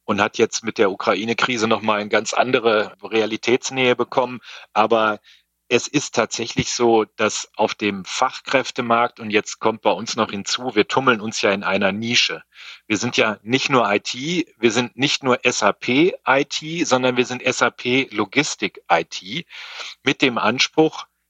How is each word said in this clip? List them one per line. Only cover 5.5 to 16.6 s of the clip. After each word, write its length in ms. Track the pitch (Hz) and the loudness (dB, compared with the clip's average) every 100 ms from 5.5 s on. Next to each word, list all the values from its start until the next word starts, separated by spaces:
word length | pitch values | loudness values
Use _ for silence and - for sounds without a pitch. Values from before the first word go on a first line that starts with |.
| _ - | _ 0
es 160 | 120 - | 0 0
ist 280 | 147 - | -2 -2
tatsächlich 580 | - 110 - 117 - 123 | -2 -2 -4 -4 -4 -4
so, 320 | - 120 113 104 - | 0 4 4 2 -2
dass 340 | 107 - - | -2 -2 -8
auf 200 | - 110 | -2 -2
dem 280 | - 104 98 90 | 0 -4 -4 -6
Fachkräftemarkt, 1120 | - 123 - - 135 127 - 120 117 120 - | -2 -2 -2 -2 -2 0 -4 0 2 0 -4
und 80 | 110 | -4
jetzt 320 | 104 - - | -2 -2 -2
kommt 220 | 110 110 | -2 0
bei 80 | 110 | 0
uns 260 | 90 117 120 | 0 -2 -2
noch 140 | 107 | -2
hinzu, 440 | 101 92 - 127 | -4 -6 -6 0
wir 140 | 107 - | 0 0
tummeln 320 | 131 131 110 | 2 2 2
uns 220 | 110 - | -2 -2
ja 100 | 107 | 0
in 100 | 98 | 0
einer 300 | 92 98 98 | 0 0 0
Nische. 500 | 104 117 120 - 80 - - - - - | -2 -2 0 0 -4 -12 -20 -20 -18 -4
Wir 100 | 107 | -2
sind 220 | 120 - | 0 2
ja 200 | 113 101 | 0 0
nicht 260 | 107 131 - | -2 0 2
nur 180 | 131 107 | 2 2
I 80 | 104 | 0
T, 460 | - 123 147 175 - _ | -2 -6 -4 -4 -4 _
wir 120 | 113 | 0
sind 260 | 107 120 - | 2 -2 -2
nicht 260 | 143 - | -2 0
nur 220 | 135 120 | 0 0
S 180 | 123 - | 0 0
A 120 | 104 | 0
P 400 | - - 127 180 - - | 0 0 2 2 2 0
I 200 | 135 147 | 0 0
T, 380 | - | -6